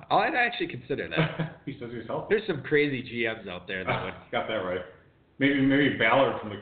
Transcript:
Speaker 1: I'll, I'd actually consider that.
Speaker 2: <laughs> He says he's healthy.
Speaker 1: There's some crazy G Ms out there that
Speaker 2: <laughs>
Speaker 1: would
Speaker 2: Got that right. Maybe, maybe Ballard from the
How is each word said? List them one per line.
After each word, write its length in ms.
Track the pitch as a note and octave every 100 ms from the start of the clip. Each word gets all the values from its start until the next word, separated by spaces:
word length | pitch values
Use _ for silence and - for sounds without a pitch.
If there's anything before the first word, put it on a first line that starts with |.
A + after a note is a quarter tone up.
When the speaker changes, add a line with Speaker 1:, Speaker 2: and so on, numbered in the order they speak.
| -
Speaker 1:
I'll, 60 | E3+
I'd 160 | A#3 B3+
actually 320 | A#3 - F3
consider 400 | A#2+ - B2 F2
that. 480 | D#3+ D#3 - D#3+ -
Speaker 2:
<laughs> 60 | -
He 120 | -
says 100 | A#2 A#2
he's 100 | A#2
healthy. 220 | D3+ - G#3
Speaker 1:
There's 100 | G#3+
some 140 | D3+
crazy 380 | - D3 D3 B2+
G 240 | A#2 A#2 A2+
Ms 220 | A2 G2
out 180 | F2+ -
there 200 | F#2+ F#2
that 180 | -
Speaker 2:
<laughs> 0 |
Speaker 1:
would 100 | F#2+ F2+ -
Speaker 2:
Got 160 | A#2 -
that 60 | A2
right. 260 | F#2 F2+ - - _ _ _ -
Maybe, 220 | C#3 C#3+
maybe 340 | C3+ C#3 C3+ G#2
Ballard 420 | A2+ C3+ B2 -
from 80 | G#2+
the 100 | G2+